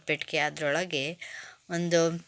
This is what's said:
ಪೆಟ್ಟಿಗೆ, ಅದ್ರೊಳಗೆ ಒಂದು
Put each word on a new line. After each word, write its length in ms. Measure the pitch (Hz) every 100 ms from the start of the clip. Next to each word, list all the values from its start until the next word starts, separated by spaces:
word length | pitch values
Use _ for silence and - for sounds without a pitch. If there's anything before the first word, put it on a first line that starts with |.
| -
ಪೆಟ್ಟಿಗೆ, 320 | 151 - 156
ಅದ್ರೊಳಗೆ 800 | 147 147 151 151 185 151 139 170 - - - - -
ಒಂದು 560 | 170 175 170 165 170